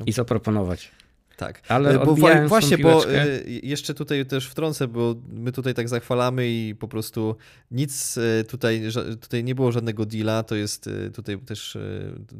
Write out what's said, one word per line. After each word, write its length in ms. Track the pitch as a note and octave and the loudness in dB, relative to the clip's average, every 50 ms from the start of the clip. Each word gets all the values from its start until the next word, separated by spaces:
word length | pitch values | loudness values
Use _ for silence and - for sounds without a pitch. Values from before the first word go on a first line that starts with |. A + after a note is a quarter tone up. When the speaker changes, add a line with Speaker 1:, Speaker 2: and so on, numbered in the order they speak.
| A2+ | -4
Speaker 1:
I 80 | - A2 | -2 -2
co 120 | B2 A#2+ | -2 0
proponować. 680 | A#2+ A#2 G#2+ - A2 G#2+ G#2+ F#2+ F2+ F2 - - - _ _ _ _ _ _ _ _ _ - | 0 0 0 2 2 2 2 2 0 -2 -4 -8 -16 _ _ _ _ _ _ _ _ _ -12
Speaker 2:
Tak. 240 | - - - - _ - | -10 -10 -10 -14 _ 0
Speaker 1:
Ale 220 | A2+ C3 C#3+ C#3+ | 2 4 4 6
Speaker 2:
E, 40 | C#3 | 4
bo 60 | B2+ C3+ | 6 6
wa-, 60 | D3+ | 6
Speaker 1:
odbijając 340 | D#3 D3 D#3 E3 E3 D3+ D3+ | 6 8 8 8 8 8 6
tą 40 | D3 | 6
Speaker 2:
właśnie, 280 | G#3+ A3+ D3+ C#3+ F3+ D#3 | 4 4 6 4 4 6
bo, 120 | C#3+ E3 D#3+ D#3+ | 6 8 8 8
Speaker 1:
piłeczkę 200 | - - C#3 C3+ | 6 4 2 2
Speaker 2:
e, 200 | D3 D3 C3+ B2 - - | 2 0 0 -2 -6 -8
jeszcze 440 | A#2+ - - C3 D3 C#3 - - C#3+ | -10 -8 -6 -6 -6 -6 -6 -8 -8
tutaj 320 | - D3+ - D3+ C#3 C3+ | -8 -4 -2 -2 -2 -2
też 220 | C3+ C#3 C3 B2+ - | -2 -4 -4 -4 -6
wtrącę, 400 | - - D#3 D#3 D3 - C#3+ A#2+ | -6 -4 -4 -4 -2 -2 -4 -4
bo 280 | A2+ A#2 A#2 A#2 A#2 A#2 B2+ B2 | -2 0 0 0 0 -2 -8 -12
my 220 | A2 A2 A#2 B2 | -12 -8 -6 -6
tutaj 220 | B2+ C3+ B2+ C3 A#2+ | -6 -4 -4 -2 -2
tak 160 | - A#2 A#2 | -2 -2 -2
zachwalamy 600 | B2 A#2 - - B2+ B2 B2 B2+ B2+ B2+ B2 A#2+ | -2 -4 -2 0 0 0 2 0 0 0 -2 -2
i 260 | A#2 A2+ A2+ A2 G#2 - | -2 -2 -4 -6 -8 -8
po 80 | - G#2+ | -10 -8
prostu 480 | - A2 G#2+ - - A#2 A2 A2 G#2+ - - - - - _ _ | -6 -6 -8 -6 -4 -4 -2 -2 -4 -6 -10 -20 -20 -20 _ _
nic, 460 | A#2+ B2+ D3 C3+ - - - - - B2+ | -4 -4 -4 -4 -4 -6 -6 -6 -4 -2
e, 260 | A#2 A2+ A2+ A2+ A2 | 0 2 2 0 0
tutaj 380 | - - A#2+ - A#2 A2+ A2+ | -2 -6 -2 -2 0 0 0
ża-, 340 | A2 A2 A2+ B2 E2 D#2 A2+ A#2 | -2 -4 -4 -4 -4 -6 -8 -10
tutaj 260 | - - - A#2+ A#2 | -10 -6 -6 -4 -4
nie 120 | B2+ C3 | -4 -2
było 160 | B2+ C3 B2 | 0 0 0
żadnego 340 | A#2 A#2+ A2+ A#2 G#2+ G#2+ A2 | 0 0 -2 -4 -4 -4 -4
deala, 380 | G#2+ A2+ A2 G#2+ A2 A2 A2+ A2 | -4 -4 -2 -2 0 0 0 -2
to 120 | - A2+ | -2 -4
jest, 320 | G#2 G#2 G#2 - - - G#2 | -4 -4 -4 -6 -8 -10 -10
e, 220 | G2+ G2+ G2 G2+ | -8 -8 -8 -8
tutaj 260 | - - G2+ - G2+ F#2+ | -10 -12 -10 -8 -8 -10
też, 360 | - - G#2+ G2+ - - - | -10 -12 -12 -12 -12 -12 -12
e, 40 | G#2+ G#2 G2 G2 G2 G2 G2 F2+ - G#2 G#2+ - G#2 | -10 -10 -10 -10 -10 -10 -10 -12 -14 -16 -18 -18 -18